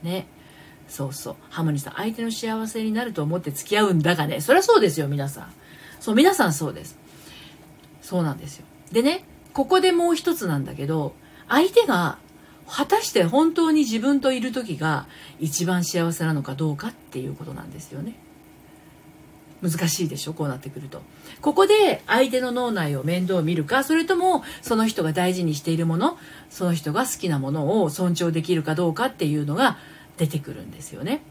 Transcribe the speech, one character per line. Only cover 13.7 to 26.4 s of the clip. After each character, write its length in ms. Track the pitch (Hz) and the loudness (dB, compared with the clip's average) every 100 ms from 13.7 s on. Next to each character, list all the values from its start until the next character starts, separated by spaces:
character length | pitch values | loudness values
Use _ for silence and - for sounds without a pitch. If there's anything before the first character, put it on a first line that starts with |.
に 100 | 311 | 4
自 180 | 254 226 | 2 0
分 220 | 247 285 | 2 2
と 100 | 269 | 2
い 80 | 262 | 0
る 140 | 233 | -2
時 240 | 254 226 143 | -4 -6 -4
が 280 | 160 147 - - - - | -2 -2 -6 -20 -20 -6
一 260 | 160 143 175 | -4 -2 0
番 180 | 180 | 0
幸 280 | 170 175 170 | 0 0 0
せ 100 | 165 165 | 0 -2
な 80 | |
の 80 | 156 | -2
か 140 | 143 135 | -4 -4
ど 160 | 156 | -4
う 60 | 143 | -4
か 100 | 220 | -8
っ 60 | |
て 260 | - - 131 | -12 -14 -10
い 80 | 135 | -10
う 80 | 143 | -10
こ 80 | 156 | -12
と 80 | |
な 80 | 135 | -14
ん 80 | - | -14
で 100 | - | -16
す 120 | - | -14
よ 100 | 143 | -10
ね。 140 | 175 - - - - - - - - - - - - - - - | -10 -12 -20 -20 -20 -20 -20 -20 -20 -20 -20 -20 -20 -20 -20 -6
難 260 | 180 160 170 | -4 -2 -2
し 180 | - 165 | -2 -4
い 20 | |
で 80 | 143 | -4
し 100 | - | -10
ょ、 60 | |
こ 120 | 165 151 | -6 -6
う 20 | |
な 80 | 131 | -6
っ 20 | |
て 120 | 147 | -10
く 100 | 143 | -12
る 80 | 143 | -14
と。 140 | - - - - - | -16 -18 -20 -20 -4
こ 120 | 294 | -2
こ 140 | 294 381 | 4 6
で 340 | 427 381 - - | 6 6 2 0
相 240 | 226 269 | 2 4
手 100 | 254 | 2
の 100 | 254 | -2
脳 200 | 240 247 | -2 -2
内 240 | 202 151 143 | 0 -2 -2
を 80 | |
面 240 | 135 180 180 | -2 -2 0
倒 140 | 185 | 0
見 120 | 156 | 2
る 100 | 170 | 0
か、 200 | 143 254 | 2 0
そ 100 | 269 | 2
れ 120 | 320 330 | 0 2
と 100 | 370 | 2
も 280 | 370 349 - - | 2 2 -2 -14
そ 140 | - 226 | -2 0
の 120 | 220 | 0
人 160 | 214 | 0
が 100 | 160 | 0
大 200 | 156 180 | 2 0
事 100 | 185 | 0
に 100 | 170 | -2
し 80 | 147 | -2
て 100 | - | -2
い 60 | 165 | 0
る 80 | 165 | 0
も 120 | 165 | 2
の、 200 | 262 349 - - | 0 -2 -16 -20